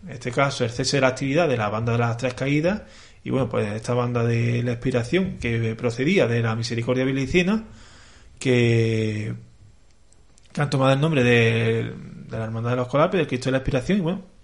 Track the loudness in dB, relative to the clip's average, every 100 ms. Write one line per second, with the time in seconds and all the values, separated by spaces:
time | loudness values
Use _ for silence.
0 | -14 -10 -6 0 0 0 -4 -2 -2 2
1 | 2 2 -2 0 2 0 -2 -2 -2 0
2 | 0 -2 -4 -4 -2 0 0 -2 -6 -20
3 | -20 -16 -4 -2 0 -2 -2 -4 -2 -2
4 | 0 0 0 2 0 0 -2 -2 0 0
5 | 0 0 0 -4 -4 -2 -2 -2 -4 -2
6 | 2 4 4 2 0 -2 -2 -4 -2 0
7 | 0 0 0 2 2 0 -4 -18 -20 -20
8 | -20 -20 -20 -8 0 4 4 4 2 0
9 | -2 -4 -6 -8 -14 -20 -20 -20 -20 -20
10 | -20 -20 -20 -20 -14 -4 -2 2 4 4
11 | 2 4 4 6 4 2 0 0 -2 -8
12 | -14 -16 -12 -8 -6 -4 -2 -2 0 2
13 | 2 2 0 -2 0 -2 0 -2 0 0
14 | 0 -4 -8 -20